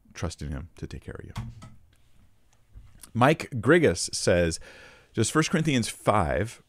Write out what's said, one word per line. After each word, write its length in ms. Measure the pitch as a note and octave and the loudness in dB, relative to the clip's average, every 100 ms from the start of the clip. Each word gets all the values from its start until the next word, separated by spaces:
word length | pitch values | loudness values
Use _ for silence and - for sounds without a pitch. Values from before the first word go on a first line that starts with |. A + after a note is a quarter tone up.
| _ | _
trust 280 | - F2 - | -10 -10 -8
in 100 | D2 | -10
him 180 | C#2 - - | -10 -12 -14
to 100 | - | -14
take 160 | - | -12
care 160 | - - | -14 -14
of 60 | - | -14
you. 80 | - - - - - _ _ _ - - _ _ _ _ - - - - | -12 -14 -16 -20 -20 _ _ _ -20 -20 _ _ _ _ -20 -20 -20 -8
Mike 360 | A2 C3 E3 - A#2 | 2 2 2 -4 -2
Grigas 580 | A2+ F3 B2+ F2 - | 4 6 4 2 -4
says, 460 | - - F2+ E2+ - - - - - _ | -2 2 4 2 -2 -10 -20 -20 -20 _
"Does 160 | - A2 | -2 0
First 220 | D#3 D#3 | 0 0
Corinthians 380 | E3+ D#3 C3 G#2+ | 0 0 0 -2
five, 720 | - - G#2 D#2 C2 A#2 - | -2 0 2 2 0 -4 -10